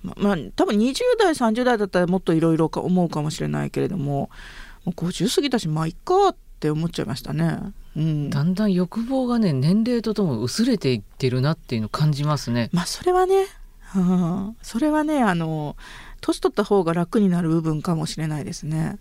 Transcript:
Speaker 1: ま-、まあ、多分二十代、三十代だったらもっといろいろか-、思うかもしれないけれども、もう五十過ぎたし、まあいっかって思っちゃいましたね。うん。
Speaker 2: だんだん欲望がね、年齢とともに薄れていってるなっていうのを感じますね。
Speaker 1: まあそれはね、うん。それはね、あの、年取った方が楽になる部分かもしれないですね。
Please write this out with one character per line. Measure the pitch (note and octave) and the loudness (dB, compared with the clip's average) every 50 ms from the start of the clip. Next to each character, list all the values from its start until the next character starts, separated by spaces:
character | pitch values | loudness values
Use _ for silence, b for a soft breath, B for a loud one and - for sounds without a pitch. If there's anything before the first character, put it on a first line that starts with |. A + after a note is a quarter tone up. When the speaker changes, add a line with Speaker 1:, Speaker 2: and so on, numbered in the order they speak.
| - | -12
Speaker 1:
ま-、 | - - | -12 -6
ま | - - G2+ G2+ | -2 0 0 0
あ、 | E3 C3+ - - | 0 -4 -10 -2
多 | - D#4 | -2 0
分 | - A3+ | 2 2
二 | G3+ A3 B3+ C4+ | 2 2 2 0
十 | - B4 B4 B4 A4 | 0 2 2 4 4
代、 | A4 F4+ D#4 | 4 2 4
三 | - B3 A3+ A3 | 2 2 0 2
十 | A#3 B3 | 2 2
代 | B3+ B3 | 2 2
だ | G#3 G#3 | 2 0
っ | |
た | G3 - F3+ | 0 2 2
ら | F3+ | 2
も | E3 F3+ | 2 2
っ | F#3+ | 0
と | - - E3+ | 2 2 2
い | D#3+ | 4
ろ | D#3+ E3 D#3+ | 4 4 4
い | |
ろ | D#3 E3 D3+ | 4 2 0
か-、 | - - | 0 -2
思 | - D#3 F3+ F3+ F3 | 0 2 2 2 2
う | D#3+ | 2
か | - D#3 | 0 -2
も | D3 D#3 | -4 -4
し | D#3 - | -4 -4
れ | D3+ | -4
な | D3 D3 D3 C#3+ | -4 -2 -2 -4
い | C#3 | -4
け | - C#3 | -2 -2
れ | C#3 | -2
ど | - - | -2 -2
も、 | - C#3 C#3+ C#3+ C#3 C#3 - B B B B B B B B B B B | -4 -4 -2 -2 -2 -4 -6 B B B B B B B B B B B
も | F3+ | -8
う | F3+ | -6
五 | - E3 F3 | -4 -4 -6
十 | F#3 - E3 A#3+ | -2 -2 -2 0
過 | - - | 0 0
ぎ | D4 C#4+ | 0 0
た | B3+ A3+ | -2 -2
し、 | - | -2
ま | D#3+ D#3 D#3 D#3+ | -2 -2 -2 -2
あ | |
い | D#3+ | -4
っ | E3+ | -6
か | - - - F4+ F#4+ G4+ F#4 | -8 -2 2 4 4 4 4
っ | - - - - - - | 2 -2 -16 -20 -14 -4
て | - D3+ | -2 -2
思 | D3+ D3+ D#3+ | 0 0 -2
っ | E3 | -4
ち | - - | -4 -4
ゃ | - | -6
い | |
ま | - - | -4 -6
し | - - | -8 -6
た | - C#3+ | -6 -2
ね。 | D3+ E3 E3 D#3 - - G3 - - - - - | 0 0 0 -2 -4 -6 -10 -12 -14 -18 -10 -6
う | D3+ | -2
ん。 | D3+ D#3+ D#3 D3 D3 C#3+ | -2 0 0 -2 -2 -2
Speaker 2:
だ | - D3 C#3+ | -2 0 0
ん | F3 F#3 | 0 0
だ | F3+ G#3+ | 0 0
ん | G#3 F#3+ | 2 2
欲 | F3 F3+ F3+ - A3 | 0 0 -2 -4 -6
望 | A#3 A#3 C4+ C4 B3+ | -4 -2 -2 -2 0
が | A#3+ A#3+ A#3+ | 0 0 2
ね、 | A3 F#3 | 2 2
年 | C#3+ C3 C3 D#3 F#3 G#3+ A3+ | 2 2 2 4 4 4 2
齢 | A#3+ B3 A#3 | 2 0 0
と | - A3+ G#3 | 0 -2 0
と | G#3+ G3+ | 0 0
も | E3 B2+ | 0 0
に | A2 A2+ | 0 -2
薄 | B2 - - A3+ | -4 0 0 2
れ | C4+ B3 | 2 2
て | F#3+ - C#3 B2+ | 2 2 0 0
い | |
っ | G#2+ | 0
て | - - - - - B2+ | -2 -10 -10 -2 -2 0
る | A#2+ B2+ | 0 2
な | B2+ D3 E3 | 0 0 0
っ | |
て | - - - B2+ | -2 -4 -6 -4
い | A2+ | -4
う | |
の | A2 | -2
を | G#2 | -4
感 | - - D3+ D3+ | 0 2 2 2
じ | D3 C3+ D3 | 2 0 0
ま | D3+ D3+ | -2 -2
す | C#3 - - | -2 -2 -2
ね。 | A#2+ B2 A#2 - | 0 0 0 0
Speaker 1:
ま | - F3 F3 | 0 -2 -2
あ | |
そ | - - - - | -2 -6 -2 0
れ | F4+ | 2
は | F4+ F#4 F#4 | 2 4 4
ね、 | F#4 F#4+ G4 F#4+ G4 - - - - - - - - - | 4 4 2 2 0 -6 -18 -20 -20 -20 -20 -20 -4 -2
う | G3 | 0
ん。 | F3+ F3+ F#3 F3+ F3+ E3 F3 F3+ G3 G3+ A3+ - | 2 4 4 2 2 0 0 -2 -4 -6 -8 -12
そ | - - - A3+ | -16 -8 -4 0
れ | D4+ D4+ | 0 2
は | D4+ D4+ D4+ | 2 2 0
ね、 | D4+ D#4 C#4+ | 2 2 2
あ | B3 G#3 F3+ | 2 2 2
の、 | E3+ E3 D#3+ D#3+ D#3 D3 C#3+ - B B B B B B B B B | 0 -2 -2 -4 -4 -4 -6 -8 B B B B B B B B B
年 | - - E4 - | -2 -2 -2 0
取 | - C#4+ | -2 -2
っ | - | 0
た | - G3+ | 0 0
方 | - G#3 G3+ F3 | 4 4 4 4
が | D#3+ E3 | 2 2
楽 | F3 E3+ E3+ - A#3 | 0 0 2 2 4
に | G#3 F#3+ | 4 4
な | F3+ F3 | 4 2
る | F3 D#3+ | 2 2
部 | D#3+ E3+ | 2 2
分 | D#3+ D#3+ D#3 D#3 | 2 0 -2 -2
か | C#3+ F#3 E3+ | 0 0 0
も | D#3+ D#3 | 0 -2
し | D#3+ - - | -4 -4 -4
れ | D#3 | -4
な | D#3 D3+ D3 | -4 -4 -4
い | B2 | -6
で | G#2+ F3 | -8 -10
す | - - | -8 -6
ね。 | D3 D#3 D#3+ E3 - G3+ G3+ | -4 -2 -2 -2 -2 -4 -10